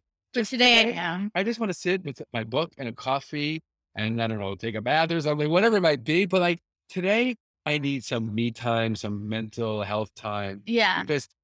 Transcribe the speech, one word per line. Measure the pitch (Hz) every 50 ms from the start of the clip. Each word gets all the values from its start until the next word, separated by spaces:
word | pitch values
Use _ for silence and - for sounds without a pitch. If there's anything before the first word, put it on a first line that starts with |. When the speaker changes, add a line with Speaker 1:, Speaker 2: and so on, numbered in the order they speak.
| _ _ _ _ _ _ -
Speaker 1:
But | 247
Speaker 2:
just | 214 -
Speaker 1:
today | 262 240 247 247 233 226
I | 220
Speaker 2:
today, | 233 175 170
Speaker 1:
am. | 180 170 170 185 202 214 -
Speaker 2:
I | 180 196
just | 226 226 226
wanna | 226 202 170
sit | - - 180 190 190 175
with | 143 131 - 135 - -
my | 117 110
book | 113 120 143 170 - _ -
and | 135 117
a |
coffee | 120 - - 131 135 139 - - - 147 147 151 156 160 - _ _ _ _ _ -
and, | 107 107 110 113 117
I | 113 113
don't | 113 104
know, | 101 98 98
take | 95 113 117 101
a | 110
bath | 104 123 147 156 165 165
or | 170 165
something, | 143 151 151 151 147 151
whatever | 170 180 214 233 214 196
it |
might | 180 160 147 123 110
be. | 151 156 180 202
But, | 175 185 185
like, | 175 175 170 - _ _ _ _ _ -
today | - 185 175 190 208 226 247 254 233 - _ _ _ _ -
I | 151 151 151
need | 139 139 139 131 -
some | - 131 117 113 113 104
me | 110 117 120
time, | 117 - 123 123 117 113 113 113 110 -
some | - 107 104 101 104 107
mental | 110 113 110 110 - 120 113 110 107 104 101
health | 98 104 107 107 - _
time. | - - 110 104 104 101 98 98 101 110
Speaker 1:
Yeah. | 214 233 233 214 190 175 170
Speaker 2:
Because | 185 - 151 139 - - _ _